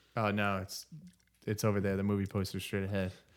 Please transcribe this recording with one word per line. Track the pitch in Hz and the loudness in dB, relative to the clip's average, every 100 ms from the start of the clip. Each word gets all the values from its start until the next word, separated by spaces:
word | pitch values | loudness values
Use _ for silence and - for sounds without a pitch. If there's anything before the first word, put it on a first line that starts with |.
| _ 120 | _ 0
Oh, | 107 | 2
no, | 101 101 95 | 4 2 0
it's, | 92 - - 156 - - _ _ - | -4 -10 -12 -16 -18 -20 _ _ -4
it's | 104 | 0
over | 110 101 | 2 2
there. | 98 95 | 2 2
The | |
movie | 101 101 95 | 2 2 0
poster's | 101 92 95 | 0 -2 -4
straight | - 101 | -4 -2
ahead. | 95 98 92 - - | -2 0 -2 -4 -18